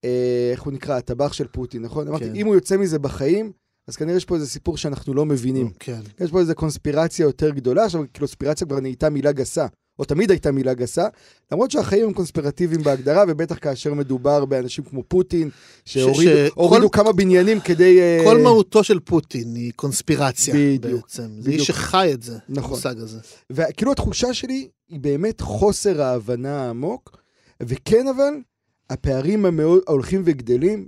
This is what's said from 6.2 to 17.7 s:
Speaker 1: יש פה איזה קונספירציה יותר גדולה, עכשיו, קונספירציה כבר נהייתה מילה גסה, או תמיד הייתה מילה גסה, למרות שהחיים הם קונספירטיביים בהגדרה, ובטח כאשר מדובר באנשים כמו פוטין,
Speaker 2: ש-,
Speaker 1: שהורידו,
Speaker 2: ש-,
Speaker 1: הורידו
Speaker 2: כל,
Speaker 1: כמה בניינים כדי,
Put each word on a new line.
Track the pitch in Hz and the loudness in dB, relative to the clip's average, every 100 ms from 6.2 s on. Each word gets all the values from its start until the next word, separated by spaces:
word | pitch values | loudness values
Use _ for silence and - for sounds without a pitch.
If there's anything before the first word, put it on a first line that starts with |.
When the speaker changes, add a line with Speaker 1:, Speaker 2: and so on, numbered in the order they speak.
Speaker 1:
יש | 175 | -2
פה | 175 | 0
איזה | 170 | 0
קונספירציה | 156 160 - 147 143 165 - | 0 -4 -4 -4 -2 -2 0
יותר | 156 127 156 | 0 0 -2
גדולה, | 143 123 135 | -2 0 2
עכשיו, | 220 165 143 - | 0 -2 -8 -8
קונספירציה | 139 - 135 151 170 | -8 -6 -6 -4 -4
כבר | 139 | -6
נהייתה | 131 127 156 | -6 -4 -2
מילה | 147 139 | 0 -2
גסה, | 143 123 - 139 _ _ _ | -2 -4 -4 -6 _ _ _
או | |
תמיד | 135 151 208 | -6 -2 2
הייתה | 180 156 | 2 2
מילה | 139 131 | -2 -2
גסה, | 127 120 - 180 _ _ _ _ | -2 -4 -2 -4 _ _ _ _
למרות | 156 262 | -2 -2
שהחיים | 277 175 196 226 | -2 0 0 0
הם | |
קונספירטיביים | 196 175 - 143 143 175 160 | -2 -4 -4 -4 -2 -2 0
בהגדרה, | 147 135 131 156 202 | 0 0 2 4 2
ובטח | 151 165 160 | 2 -4 -4
כאשר | 151 131 151 | -6 -4 -4
מדובר | 147 135 131 131 147 | -4 -4 -2 2 2
באנשים | 135 135 123 - | 0 -2 -4 -8
כמו | 139 139 120 | -10 -12 -2
פוטין, | 180 185 175 156 - - - | 0 0 -2 -4 -8 -20 -20
Speaker 2:
ש-, | - 135 | -8 0
Speaker 1:
שהורידו, | 131 139 170 | 2 6 6
Speaker 2:
ש-, | 147 143 | 6 4
Speaker 1:
הורידו | - 170 226 208 | 2 6 6 6
Speaker 2:
כל, | - | 4
Speaker 1:
כמה | 208 | 4
בניינים | 185 190 180 185 220 | 4 4 4 4 2
כדי, | - | 0